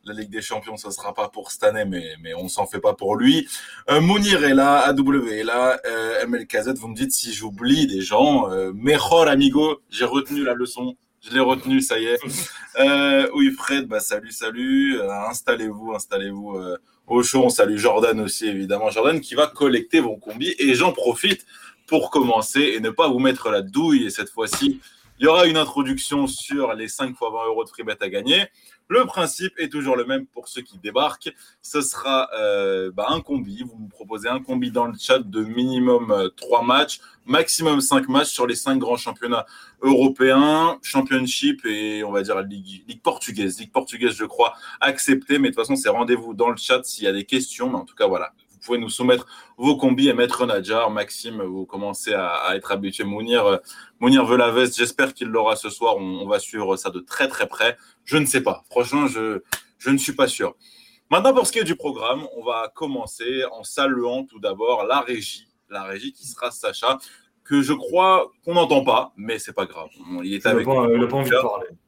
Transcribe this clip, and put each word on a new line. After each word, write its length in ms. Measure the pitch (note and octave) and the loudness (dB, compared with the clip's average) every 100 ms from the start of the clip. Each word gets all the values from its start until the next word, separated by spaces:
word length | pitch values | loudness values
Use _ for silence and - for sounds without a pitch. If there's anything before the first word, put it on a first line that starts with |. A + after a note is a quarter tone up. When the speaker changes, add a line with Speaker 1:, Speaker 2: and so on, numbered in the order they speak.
| F#2+ | -14
Speaker 1:
la 80 | G#2+ | -14
Ligue 160 | G#2 | -10
des 100 | G#2+ | -10
Champions, 340 | G#2 A2 A2+ G#2+ | -8 -10 -10 -14
ce 140 | G#2 | -12
sera 240 | F#2+ G2+ | -10 -10
pas 160 | G2+ - | -8 -8
pour 220 | - G2+ | -8 -14
cette 120 | - G#2+ | 0 0
année, 200 | G#2+ G2+ | 0 -4
mais, 300 | F2+ E2 D#2+ | -4 -8 -14
mais 100 | E2 | -12
on 140 | E2 F#2+ | -10 -8
s'en 180 | - - | -6 -6
fait 140 | G2 | 0
pas 160 | - - | 0 0
pour 200 | G2 G#2+ | -2 2
lui. 320 | B2 D#3 C#3 - - - - | 4 4 0 -12 -14 -14 0
Euh, 100 | C#3+ | 4
Mounir 420 | E3+ G#3 G3+ F#3 | 4 4 4 4
est 120 | D3 C3+ | 6 6
là, 240 | C#3 C#3+ | 6 6
A 140 | - | 4
W 440 | C#3 C3+ C#3 A#2 G#2+ | 2 2 2 0 -4
est 60 | |
là, 360 | A2 A#2+ B2+ B2+ A#2+ | -2 2 2 2 -2
euh, 380 | A#2 A2+ A2+ | -4 -2 -2
M 100 | A#2 | -2
L 140 | A#2+ A2 | -4 -2
K 160 | A2 | -4
Z, 160 | A2 C3+ | -2 -6
vous 80 | A2+ | -8
me 80 | A2+ | -6
dites 160 | C3+ | -4
si 200 | - A#2+ | -2 -4
j'oublie 540 | G#2 A2 G2 A#2+ D3 C#3+ | -8 -10 -6 2 2 2
des 160 | F#2+ | 0
gens, 500 | F#2+ G#2 D3 C#3 G#2 | 0 4 6 4 2
euh, 200 | F#2+ F#2+ | -2 -4
mejor 540 | G2 B2 D3 - E3 D#3+ | -2 2 2 4 6 6
amigo, 540 | C3+ C#3 C3+ D3+ D3 _ | 6 4 4 0 -2 _
j'ai 140 | - B2 | -4 -2
retenu 380 | C3+ C3+ C#3+ | -2 -2 -4
la 120 | C#3 A#2+ | -2 -2
leçon, 420 | B2 - B2+ B2 _ _ | -4 -6 -10 -10 _ _
je 100 | - | -4
l'ai 100 | C3 | 0
retenu, 380 | B2+ C3 B2+ C3+ | 2 2 2 0
ça 200 | C3+ A2+ | 2 -2
y 60 | A2+ | 0
est. 140 | A#2+ | -2
Speaker 2:
<laughs> 60 | - C#3+ - - - - | -2 -8 -8 -12 -12 2
Speaker 1:
Euh, 480 | C#3 C#4 G3 C#3 C3+ | 4 4 4 4 2
oui, 160 | C#3+ C#3 C3+ | 4 2 2
Fred, 300 | - C#3 B2 | -4 -4 -2
bah, 120 | G#2+ | -4
salut, 300 | - G#2 A#2 | -2 -6 -6
salut, 720 | - A2+ A#2 C3 C3+ C#3 B2 | -8 -8 -6 0 2 2 0
euh, 100 | G2 G2+ G#2+ | -2 -4 -6
installez-vous, 640 | A#2+ - A#2 A2 G#2 A2 G#2+ | -6 -2 -2 -2 -8 -8 -8
installez-vous, 640 | - G2+ G2 G2+ G2+ G2 | -4 -4 -4 -8 -10 -10
euh, 200 | F#2 F2+ _ _ _ | -8 -10 _ _ _
au 160 | A#2+ | 2
show, 200 | A#2+ C3+ | 4 4
on 60 | B2 | 4
salue 280 | B2 G#2 G#2 | 4 2 2
Jordan 420 | A2+ G#2 A#2 A2 | 2 4 2 2
aussi, 260 | G#2 - A2 | -2 -4 -4
évidemment, 460 | G2 F#2+ G2+ G#2+ | -4 -4 -2 0
Jordan 280 | G#2 B2+ D#3+ | 2 2 0
qui 140 | - | -4
va 140 | A#2+ D3+ | 0 0
collecter 520 | - C#3+ B2 A#2 E3 | 2 2 2 2 2
vos 160 | B2 G#2 | 2 -4
combis, 380 | G#2+ A2 D#3+ - | -12 -6 -6 0
et 160 | C#3 B2 | 2 4
j'en 160 | F3+ | 2
profite 520 | - - A#2 G#3 F#3+ - - - _ _ | 2 -2 0 0 -2 -6 -20 -20 _ _
pour 240 | D#3+ - | 0 2
commencer 640 | D3+ B2 A2+ G#2+ C3+ C#3+ A2+ | 2 2 2 0 0 0 0
et 40 | |
ne 120 | A2 | -4
pas 160 | A2 D#3+ | 0 2
vous 100 | B2 | 4
mettre 320 | C3 C3 D3 | 0 0 -2
la 140 | B2+ | -2
douille. 420 | F#2+ A2 E3 C#3+ A2 | -2 0 4 2 2
Et 40 | |
cette 180 | G2+ G#2 | -6 -8
fois-ci, 500 | - A2 - C#3 C3 - _ _ _ | -6 -6 -2 -2 -2 -10 _ _ _
il 40 | |
y 40 | D3 | 4
aura 200 | E3 F3 | 6 6
une 100 | D#3 | 4
introduction 680 | D3+ - C3 - - C#3+ C3+ | 0 -2 -2 -4 -4 -2 -2
sur 460 | - - C#3+ B2+ | -4 -6 -2 -2
les 140 | A2 A2 | -4 -8
cinq 260 | - C3 B2+ | -6 -8 -6
fois 160 | A2+ | -6
vingt 160 | A2+ A2+ | -4 -4
euros 160 | A2 | -4
de 60 | A2 | -6
free 120 | - | -8
bet 140 | A2 G#2+ | -10 -6
à 80 | G2 | -6
gagner. 360 | G2+ A2+ F3 D4+ _ _ _ _ | -4 0 0 0 _ _ _ _
Le 160 | A3 B3+ | 0 0
principe 480 | - D#3+ - F#3 - | -2 -4 -4 -8 -6
est 120 | D#3 | -8
toujours 260 | D3 C3+ B2+ | -6 -2 -2
le 100 | A#2+ | 0
même 220 | C3+ C3+ | -4 -6
pour 200 | - - | -16 -14
ceux 140 | - | -14
qui 160 | B2 - | -14 -14
débarquent. 540 | G2+ A2 D3 - E3 - - _ | -4 -2 -2 -4 -12 -14 -20 _
Ce 200 | - D3+ | -6 -4
sera, 480 | C#3 - C3+ C3+ C3 A2 | -4 -6 -2 0 0 -2
euh, 540 | G#2+ G2+ G2 F#2+ F#2+ | 0 0 0 -2 -4
bah, 140 | F#2 G#2+ | -4 -2
un 120 | E3 | -4
combi. 420 | - G3 - G3+ | -4 -6 -6 -12
Vous 140 | B3 A3 | -14 -14
me 120 | G#3+ | -20
proposez 380 | _ F#3+ G#3+ G#3 | _ -12 -8 -4
un 140 | C3+ | -6
combi 280 | C4 B2+ B2 | -4 -4 -2
dans 160 | A2+ - | -2 -2
le 80 | G#2 | -4
chat 200 | - C3 | 0 0
de 240 | A2 G#2 | 0 -6
minimum, 680 | G#2+ A#2 B2+ B2+ B2+ B2 A2+ | -4 -2 -2 0 4 4 2
euh, 180 | G#2 F#2 | 0 0
trois 320 | - - A#2+ | -6 0 0
matchs, 380 | A#2+ C3 D3+ - - _ - | 4 2 2 -4 -16 _ -2
maximum 560 | D3 E3 - D#3+ C#3+ | 0 2 0 2 2
cinq 260 | C3+ C#3 C3+ | 2 2 2
matchs 220 | C3+ D3 | 0 0
sur 160 | - B2 | -2 -2
les 80 | A#2+ | -2
cinq 220 | C#3 C3+ | 0 -2
grands 200 | A#2 A#2+ | 0 -2
championnats 480 | A#2+ A2 A#2+ A#2+ A2 - - _ | -4 -8 -4 -4 -4 -16 -20 _
européens, 960 | C3 C3 C3+ C3+ C3 C3+ D3 D#3 E3 - | 4 6 4 4 4 6 6 4 2 0
Championship 840 | - C3+ C3+ C3 B2+ - C#3+ C#3 A#2 | -4 -2 0 0 0 0 0 0 -4
et, 380 | G#2 G#2+ G#2+ | -4 -4 -4
on 80 | G#2+ | -4
va 100 | G2+ | -4
dire, 200 | G2 G2 | -2 -4
Ligue, 420 | G2 G2+ F#2+ F#2+ - | -4 -12 -16 -20 -20
Ligue 140 | A#2 | -4
portugaise. 580 | - - - G#2 G2 F#2 | -4 -4 -8 -4 -4 -6
Ligue 120 | A2 | -4
portugaise, 420 | C3 C3 A#2 A#2+ | -4 -4 -2 -2
je 120 | G#2+ G#2+ | -2 -6
crois, 280 | - A#2 - - - | 0 0 0 -18 -2
acceptée. 580 | C3+ C3+ - C3+ - C#3+ | -2 0 2 2 2 2
Mais 100 | C3+ | 2
de 60 | - | 0
toute 80 | |
façon, 140 | A2+ C3+ | -2 0
c'est 120 | G#2+ | 2
rendez-vous 440 | A#2+ A#2+ A#2+ A#2 | 2 2 0 0
dans 160 | G#2 A#2 | 0 0
le 80 | A2+ | 0
chat 260 | - B2+ | 0 0
s'il 220 | - - G#2 | -2 -4 -2
y 20 | |
a 60 | |
des 120 | G2 G2+ | -2 -2
questions. 440 | C3 C3 - B2+ | -4 -4 -6 -4
Mais 80 | A2 | -4
en 80 | E2+ | -8
tout 100 | - | 0
cas, 120 | G#2 | 0
voilà. 260 | F2+ D#2+ _ _ | 0 -4 _ _
Vous 240 | _ - | _ -4
pouvez 60 | A#2+ | -4
nous 100 | A2+ | -4
soumettre 380 | - B2+ B2 - - - - | -2 2 2 2 -20 -20 -2
vos 200 | C3 C#3 | 0 4
combis 320 | C3+ B2+ C#3 | 2 4 4
et 40 | |
Maître 320 | A#2 B2 - A#2+ | 4 2 2 0
Nadjar. 440 | G#2 F#2 A2 A#2 | 0 0 0 0
Maxime, 520 | G#2+ G2+ - A#2 A2 | -2 -6 -8 -12 -8
vous 220 | F#2+ F#2 F#2 | -8 -8 -10
commencez 480 | G2 G2+ G2+ - | -8 -8 -8 -4
à, 140 | G2+ F2+ | -2 -2
à 280 | E2+ F2 F#2+ | -2 -2 -4
être 160 | - | -4
habitué. 340 | G2 G2 - G#2 | -4 -4 -6 -6
Mounir, 400 | G2+ A#2 A#2+ G2+ | -6 0 2 4
euh, 120 | F#2+ - - - _ | 2 -2 -20 -20 _
Mounir 260 | B2 C3+ A#2 | 4 6 6
veut 100 | B2 | 4
la 160 | A#2+ | 4
veste. 260 | A#2 B2 B2 | 4 2 2
J'espère 360 | A#2+ - C3+ | -2 0 -2
qu'il 140 | - A#2+ | -2 -4
l'aura 280 | A2 G#2+ G#2+ | 0 2 0
ce 140 | G#2+ | -4
soir. 260 | - A2+ G2+ | -2 0 0
On, 60 | |
on 260 | F#2 F2+ G2 | -4 -8 -2
va 120 | G2+ | -2
suivre 360 | - A2 G2 F#2+ | -2 -6 -2 -2
ça 140 | G2 | -4
de 100 | F2+ | -10
très, 300 | F2+ - C3+ | -12 -4 -2
très 180 | C3+ - | -2 -6
près. 300 | - A2+ A#2+ _ _ | 0 -2 -2 _ _
Je 140 | - D3+ | -2 0
ne 80 | C#3 | 2
sais 160 | C3 | 0
pas. 240 | G#2+ F2+ _ | 0 -4 _
Franchement, 380 | B2 A#2+ C#3+ C#3+ | -2 0 0 0
je, 340 | A2+ A2 G2+ _ - _ _ | -2 -4 -6 _ -10 _ _
je 120 | B2+ | 0
ne 80 | C#3 | 0
suis 160 | - | 0
pas 140 | C3+ C3+ | 0 0
sûr. 280 | - F#2+ - _ - _ _ _ | 0 -6 -6 _ -20 _ _ _
Maintenant, 220 | E3 G#3 | 2 4
pour 140 | C4 - | 4 2
ce 60 | |
qui 60 | A3+ | -2
est 60 | F3+ | -2
du 100 | E3 | -4
programme, 520 | D3 A2+ A2+ C3+ D#3 A#2 | -6 -6 -4 -4 -6 -8
on 80 | |
va 260 | A2+ A2+ A2+ - | -6 -4 -6 -8
commencer 680 | D#3 C3 G#2+ - A#2 C3 B2+ | -8 -6 -10 -8 -6 -4 -6
en 100 | A2+ | -8
saluant 600 | A2 - C#3 B2+ A#2+ B2+ C3+ | -12 -2 0 2 -2 -4 -8
tout 140 | A2 | -6
d'abord 460 | G#2 F#2+ A2+ A#2+ G#2 | -6 -2 0 0 2
la 140 | C3+ | 0
régie. 480 | A#2+ A#2+ G#2 - _ _ _ | 0 -6 -8 -14 _ _ _
La 140 | G2+ | -12
régie 280 | F#2+ G2 C3+ | -10 -10 -12
qui 140 | - - | -14 -18
sera 240 | - B2 | -8 -8
Sacha, 460 | - G#2+ - A#2+ C3+ - - _ _ - | -6 -8 -2 0 -2 -6 -20 _ _ 0
que 160 | C#3+ | 2
je 120 | C3+ | 2
crois 580 | D3 - F3 F#3+ F#3 - _ | 0 0 4 6 4 2 _
qu'on 120 | - F3 | 0 2
n'entend 280 | D3+ C#3+ | 6 4
pas, 300 | B2+ A2+ G2+ - | 4 2 2 -10
mais 240 | G#2+ A2 | -6 -6
c'est 140 | - | -6
pas 120 | - F#2 | -6 -6
grave. 240 | E2 D#2+ _ E2+ | -8 -16 _ -12
On, 120 | F2 | -8
il 100 | F2+ | -6
est 40 | G2+ | -2
Speaker 2:
Il 40 | A2+ | 0
a 20 | |
Speaker 1:
avec 160 | A#2 A#2+ | 2 2
Speaker 2:
pas, 220 | C3 A#2+ | 2 4
Speaker 1:
nous. 80 | A#2 | 4
Speaker 2:
il 80 | |
a 40 | A#2+ | 2
pas 100 | C3+ | 0
envie 120 | C3 | 2
de 120 | B2 | 2
parler. 260 | B2 G#2 - - | 2 -4 -8 -16